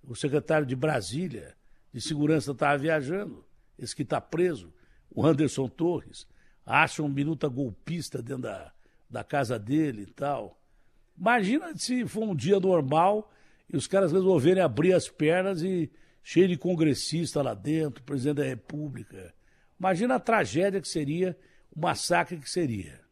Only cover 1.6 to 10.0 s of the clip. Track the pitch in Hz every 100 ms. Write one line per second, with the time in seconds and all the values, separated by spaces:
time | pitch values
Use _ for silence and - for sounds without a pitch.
1.6 | _ - _ 120 - 151 147 160 131 120
2.6 | 143 143 151 156 131 190 190 - - _
3.6 | _ - 123 - 127 135 - 156 180 139
4.6 | 85 - _ _ _ - 139 147 151 -
5.6 | 131 - 170 160 - - - _ _ _
6.6 | - 131 160 - 151 139 143 160 151 123
7.6 | 135 95 - 170 - 135 117 131 117 98
8.6 | - _ _ _ _ 117 107 147 117 117
9.6 | 104 151 151 110